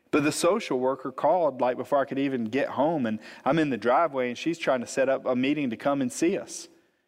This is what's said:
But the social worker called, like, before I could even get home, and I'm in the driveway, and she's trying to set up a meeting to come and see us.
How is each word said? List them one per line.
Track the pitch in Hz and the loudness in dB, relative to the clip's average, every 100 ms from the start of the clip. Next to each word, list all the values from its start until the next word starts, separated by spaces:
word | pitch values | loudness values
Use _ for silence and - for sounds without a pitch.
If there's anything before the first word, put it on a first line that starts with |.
| _ | _
But | 151 | 0
the | 147 | 2
social | - 175 214 - 131 | 2 2 2 0 0
worker | 127 135 139 | 0 -2 -6
called, | - 147 180 156 127 | 0 2 4 2 2
like, | 127 123 | 0 0
before | 123 143 | 0 0
I | 131 | 2
could | 135 | 0
even | 139 131 110 | 0 0 -2
get | 131 - | -2 -2
home, | 113 147 165 117 | 0 0 0 -2
and | 110 - - | -4 -8 -4
I'm | 127 160 | 0 2
in | 151 | 0
the | 117 | 0
driveway, | 117 139 165 135 123 | 2 4 2 0 -4
and | 120 | -4
she's | 160 165 | -4 -2
trying | - 127 | 0 0
to | 120 | -2
set | - 131 | 0 0
up | 135 - | 0 0
a | 127 | 0
meeting | 135 151 135 | 0 0 -2
to | 110 | -2
come | 143 139 | -2 0
and | 123 | -2
see | - 165 190 | 0 0 0
us. | - - - _ _ _ | -6 -14 -16 _ _ _